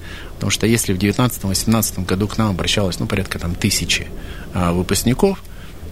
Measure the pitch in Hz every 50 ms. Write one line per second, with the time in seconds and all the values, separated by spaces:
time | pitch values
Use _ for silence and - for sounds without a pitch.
0 | - - - - - - - - 101 101 - - - 110 117 110 - - 95 90
1 | 101 101 101 - 127 123 - - - 98 95 - - 110 113 113 101 - - 98
2 | 90 87 95 92 107 101 - - 113 107 92 80 80 87 - 107 101 87 82 -
3 | - - - - 95 - - - 85 85 85 85 - 101 - - 82 - - -
4 | - - - - - - - - - - - 92 90 87 87 90 87 - 101 -
5 | - 117 123 - 202 196 185 - - - - - - - - - - -